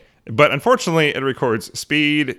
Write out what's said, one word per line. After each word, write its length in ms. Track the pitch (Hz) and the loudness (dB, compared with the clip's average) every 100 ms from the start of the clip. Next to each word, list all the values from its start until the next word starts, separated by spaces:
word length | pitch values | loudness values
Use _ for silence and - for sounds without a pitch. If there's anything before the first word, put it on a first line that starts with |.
| _ _ - | _ _ -4
But 220 | 110 147 | 2 2
unfortunately, 640 | 143 233 254 175 165 147 | 2 2 2 2 0 0
it 80 | - | 0
records 560 | 135 123 131 110 - - | -4 -2 0 -2 -4 -12
speed, 600 | - 147 147 151 135 | -4 0 0 0 -2